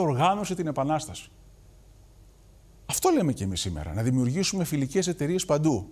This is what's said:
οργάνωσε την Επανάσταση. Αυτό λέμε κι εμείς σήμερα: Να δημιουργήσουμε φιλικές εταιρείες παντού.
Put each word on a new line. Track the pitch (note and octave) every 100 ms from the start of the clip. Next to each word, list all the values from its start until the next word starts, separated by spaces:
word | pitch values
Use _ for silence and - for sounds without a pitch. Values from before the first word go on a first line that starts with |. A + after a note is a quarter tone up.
οργάνωσε | E3+ B2+ F3 G3+ F3+ F#3
την | E3
Επανάσταση. | C#3+ C#3 D#3 - - - - - - - - - - - - - - - - - - -
Αυτό | - F#4
λέμε | D#4 D#3+
κι | -
εμείς | F#2+ F2+
σήμερα: | G2 D#2 D2+
Να | F2
δημιουργήσουμε | A#2 B2+ B2 D#3+ F#3 F#3+
φιλικές | E3 D3+ C3 F#3+ F3+
εταιρείες | E3+ D3 F3+ F3+
παντού. | D3+ D#3 A2+ G#2